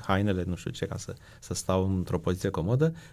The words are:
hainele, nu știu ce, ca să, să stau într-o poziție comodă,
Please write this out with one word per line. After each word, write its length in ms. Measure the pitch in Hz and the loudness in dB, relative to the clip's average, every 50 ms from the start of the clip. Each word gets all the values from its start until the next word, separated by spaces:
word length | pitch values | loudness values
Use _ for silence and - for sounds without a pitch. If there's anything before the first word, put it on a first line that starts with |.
| - | 0
hainele, 360 | - 98 95 101 104 92 90 85 | 2 2 2 4 2 2 0 0
nu 80 | 90 87 | -2 -4
știu 160 | 82 - 82 | -4 -4 -6
ce, 160 | - - - | -4 -4 -4
ca 100 | - - | -4 -4
să, 180 | - - - - - - - - - | -6 -8 -8 -10 -12 -14 -20 -20 -20
să 140 | - - - | -10 -8 -6
stau 400 | - - - 92 92 95 95 95 | -4 0 2 2 2 4 2 2
într-o 220 | 92 85 - 90 85 | 0 0 0 -2 0
poziție 320 | - 92 90 92 - 98 | 0 0 0 0 0 0
comodă, 440 | - 87 80 98 123 135 156 165 165 - - - | 0 0 2 2 4 4 4 2 2 -2 -10 -18